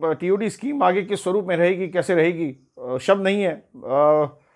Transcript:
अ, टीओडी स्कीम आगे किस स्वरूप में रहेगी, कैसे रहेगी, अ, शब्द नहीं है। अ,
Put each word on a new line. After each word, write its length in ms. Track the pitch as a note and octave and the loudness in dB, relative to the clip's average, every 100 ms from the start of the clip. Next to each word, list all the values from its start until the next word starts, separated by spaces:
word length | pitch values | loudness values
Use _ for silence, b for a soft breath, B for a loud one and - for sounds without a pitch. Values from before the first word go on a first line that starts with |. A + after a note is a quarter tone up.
अ, 80 | D#3+ | -4
टीओडी 380 | D#3 F3 G3 A3 | -2 0 0 -2
स्कीम 320 | - C4+ C#4+ | -4 -6 0
आगे 200 | F3+ F#3 | 0 0
किस 200 | F3 G3+ | -2 -4
स्वरूप 220 | F3+ G3+ | -2 -2
में 120 | F#3 E3 | -2 0
रहेगी, 320 | F3 F#3 F#3 | 2 0 -4
कैसे 260 | F3+ F3+ | -4 0
रहेगी, 420 | F3 E3 E3 D3+ B2+ _ - | 2 2 0 -6 -8 _ -14
अ, 140 | B2 B2+ | -8 -2
शब्द 240 | - G3 | 2 2
नहीं 200 | F#3+ G3+ | 2 0
है। 120 | F#3 - _ C3 | -2 -4 _ -12
अ, 500 | A#2 C3+ D3+ D3+ C#3+ - _ | -2 2 4 4 0 -6 _